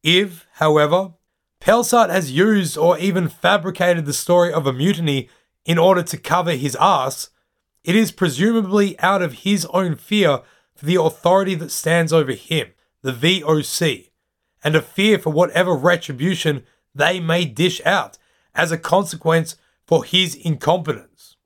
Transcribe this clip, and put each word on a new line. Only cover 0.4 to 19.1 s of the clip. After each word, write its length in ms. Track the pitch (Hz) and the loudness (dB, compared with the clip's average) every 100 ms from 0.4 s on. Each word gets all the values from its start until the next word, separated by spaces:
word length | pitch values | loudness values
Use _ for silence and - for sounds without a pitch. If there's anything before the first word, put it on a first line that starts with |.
| _ | _
however, 600 | - 156 151 147 180 190 _ _ _ _ _ | -2 2 4 2 0 -2 _ _ _ _ _
Pelsart 500 | - 226 240 240 196 | 2 2 2 2 2
has 220 | 185 147 | 0 -2
used 460 | 135 208 208 170 - | 0 2 2 0 0
or 200 | 165 156 | 0 2
even 300 | 190 185 170 | 0 -2 -4
fabricated 760 | - 175 202 185 185 180 170 | -2 0 0 -2 -2 0 0
the 80 | 143 | -2
story 400 | 135 - 175 175 | -6 0 2 2
of 120 | 156 | 0
a 80 | 139 | -2
mutiny 560 | 127 165 165 160 139 - _ _ _ | 0 -2 0 -2 -2 -6 _ _ _
in 120 | - 170 | -2 2
order 260 | 175 180 | 4 2
to 140 | 175 160 | -2 -10
cover 340 | - 175 175 | -2 -2 0
his 240 | 143 139 131 | -2 -4 0
ass, 500 | 185 165 131 - - _ _ _ _ _ | 2 2 -2 -8 -16 _ _ _ _ _
it 120 | - | -2
is 160 | 202 226 | 0 0
presumably 880 | - 175 131 208 226 190 208 202 - | 0 -2 0 0 0 0 0 -2 0
out 220 | 180 196 | 0 0
of 120 | 170 | -4
his 320 | 120 196 202 170 | -4 -2 -2 0
own 280 | 180 180 | -2 -2
fear 460 | 151 - 208 175 135 _ _ _ _ | -6 -2 0 2 0 _ _ _ _
the 180 | 143 180 | -2 0
authority 540 | 160 160 175 190 196 | 0 0 2 2 2
that 160 | 175 160 | -6 -8
stands 400 | - 160 170 160 | -6 0 0 2
over 220 | 160 135 | 0 0
him, 340 | 120 - 160 113 _ _ _ | -6 -4 -4 -4 _ _ _
the 120 | 131 | -8
V 280 | 120 156 185 | 0 0 0
O 200 | 151 156 | 0 0
C, 500 | 139 - 160 110 _ _ _ _ _ _ | -2 -2 -2 -4 _ _ _ _ _ _
and 120 | 151 | -2
a 60 | 156 | -2
fear 360 | - - 208 196 | -2 0 2 2
for 140 | 160 | 0
whatever 420 | 151 180 165 185 | 0 0 0 0
retribution 880 | 151 156 170 - 127 165 175 160 139 _ _ _ | 2 2 0 -4 -4 -4 -2 -4 -4 _ _ _
they 280 | 139 151 185 | -2 -2 0
may 240 | 165 170 | -2 -2
dish 360 | 160 110 180 - | -2 -2 -2 0
out 320 | 165 190 107 _ _ _ _ | -2 0 -4 _ _ _ _
as 180 | - 165 | -4 -2
a 60 | 160 | -4
consequence 800 | - 185 202 | 0 0 0